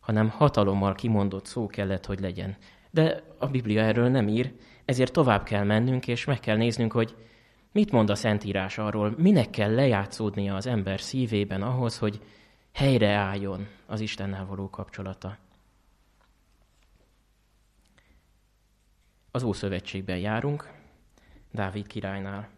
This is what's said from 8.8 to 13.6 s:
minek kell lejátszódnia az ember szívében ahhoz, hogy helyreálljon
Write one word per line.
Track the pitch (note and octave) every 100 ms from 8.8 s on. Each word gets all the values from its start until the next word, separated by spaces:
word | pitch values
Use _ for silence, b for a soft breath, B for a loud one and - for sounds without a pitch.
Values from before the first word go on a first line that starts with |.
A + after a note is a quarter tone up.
| G#2+ G#2+ G#2 A#2+
minek | F3+ F#3+ A2
kell | - G#2
lejátszódnia | A2+ C#3 G#2 G2 - G#2+ G2+ G2
az | G2 A#2+
ember | A#2 G2 G2
szívében | - C3 A#2+ G#2+ G2+ F#2+
ahhoz, | G#2 B2+ A#2+ -
hogy | G#2+ G#2 B B B B B
helyreálljon | - C#3 B2+ G#2 G#2 G2 G2+ G2 F#2+